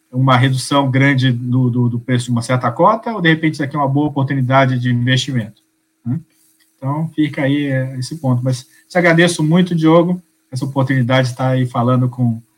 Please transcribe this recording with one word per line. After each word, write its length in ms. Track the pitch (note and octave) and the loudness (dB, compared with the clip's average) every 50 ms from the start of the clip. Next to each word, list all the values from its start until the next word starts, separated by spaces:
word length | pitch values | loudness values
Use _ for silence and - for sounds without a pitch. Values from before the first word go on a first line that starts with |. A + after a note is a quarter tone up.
| _ _ | _ _
Uma 260 | B2+ B2+ C3 C3+ B2+ | -4 0 2 2 4
redução 540 | B2+ B2+ C#3 C3 B2+ - - C#3+ C#3 C#3 C3 | 4 2 2 0 -2 -4 0 0 0 0 2
grande 400 | B2 C3+ C3+ C#3 C#3+ C3 B2+ C3 | 2 2 2 2 2 2 2 0
do, 380 | A#2+ A#2+ B2+ B2 B2 C3 B2+ B2 | 0 -2 -2 -2 0 0 0 0
do, 180 | A#2 B2 A#2+ A#2+ | 0 0 0 0
do 120 | A#2 A#2 | -2 -4
preço 260 | - - B2+ A#2+ B2 | -4 -2 -2 -2 -2
de 40 | B2 | -2
uma 120 | A#2+ A#2 | -4 -4
certa 280 | A#2 - B2+ B2 B2 A#2 | -2 -2 -2 -2 -2 -2
cota, 400 | A#2+ - E3+ G3+ A3 A3+ - B3 | 0 2 2 2 2 2 -2 -6
ou 80 | A3+ G3+ | -6 0
de 80 | F3 D#3+ | 2 2
repente 260 | D#3+ D#3 E3 D#3 - | 2 2 0 -4 -2
isso 80 | - | -2
aqui 140 | C#3+ C3 D3+ | -6 -6 -2
é 20 | D3 | -2
uma 100 | C#3+ C3+ | -2 0
boa 200 | C3+ D3 D3 D3 | 0 0 0 0
oportunidade 680 | C#3+ C#3 C3 C3+ C#3 C3+ B2+ B2 C3 C3+ C3+ B2+ B2+ B2 | -2 -2 -2 -2 -2 -2 0 2 2 2 2 2 0 -2
de 120 | B2 B2+ | 0 0
investimento, 720 | B2 A#2+ A#2+ B2+ C3 B2+ - - C3 A#2 G2+ G2+ - _ _ _ _ _ _ _ _ _ - | 0 0 0 0 0 0 -2 -2 -4 -6 -6 -6 -12 _ _ _ _ _ _ _ _ _ -8
né? 160 | A2+ C#3 E3 - _ _ _ _ _ _ _ _ _ _ | -6 -6 -6 -8 _ _ _ _ _ _ _ _ _ _
Então, 340 | - C3 C3+ C#3+ D#3 D#3+ D#3 - | -10 -6 -6 -4 -4 -4 -6 -2
fica 280 | D#3 D3+ C#3 - D#3 | -2 -2 -2 -2 -4
aí, 240 | C#3 C3 C#3+ D3 D3 | -2 0 0 0 -2
é, 300 | C#3 C3+ C3 C3 C3 C3+ B2+ | -2 -2 -2 -4 -4 -6 -8
esse 180 | B2+ - D#3+ | -8 -8 -10
ponto. 260 | E3 - B2+ B2 A#2+ | -4 -2 0 0 0
Mas 240 | B2 C3+ B2+ - - _ _ _ _ _ | 0 -2 -4 -4 -8 _ _ _ _ _
te 80 | - | -2
agradeço 460 | F3+ F3 F3 D#3+ E3 F3 E3+ F3 - | 0 2 4 4 4 4 2 2 0
muito, 320 | D#3 D3+ E3 F#3 F3 F3 F3 | 0 2 4 2 2 2 0
Diogo, 480 | D#3+ D#3 D#3+ E3 F3 E3 F3+ F3+ F3+ - _ _ _ _ - | 2 4 4 6 6 4 2 -2 -4 -6 _ _ _ _ -10
essa 140 | C3 C3 D3 | -8 -6 -6
oportunidade 640 | C3+ - C#3 C3 C3+ C3+ C3 A#2+ A#2 C3 C3 B2+ B2 | -4 -2 -2 0 0 0 0 2 2 2 2 0 0
de 60 | - | -2
estar 140 | - C3 C3 | -4 -2 -2
aí 180 | C3 C3 B2+ | 0 0 -2
falando 420 | B2 - A#2+ A#2+ B2 B2+ B2 B2+ B2+ | -2 -2 -2 0 0 0 0 0 -2
com, 320 | B2 - B2 A#2 A2+ A2+ - _ _ | -2 -2 -2 -2 -2 -4 -10 _ _